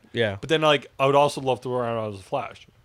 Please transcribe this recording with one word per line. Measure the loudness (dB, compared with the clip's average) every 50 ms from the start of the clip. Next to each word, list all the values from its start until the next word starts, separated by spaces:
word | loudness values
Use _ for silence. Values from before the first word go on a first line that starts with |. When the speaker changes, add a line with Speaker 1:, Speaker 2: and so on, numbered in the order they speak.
| _ _
Speaker 1:
Yeah. | -4 -2 -2 -2 -4 -6
Speaker 2:
But | -4 -2
then, | 0 2
like, | 4 4 4 2 0 -6 _ 0
I | 2
would | 4 4
also | 4 4 4 0 -2
love | -4 -4 -4 -4
to | -4 -6
run | -4 -4 -4 -4
around | -4 -4 -6 -6
as | -8 -12
a |
Flash. | -10 -8 -8 -6 -6 -8 -12 -18 -20 _ _ _ _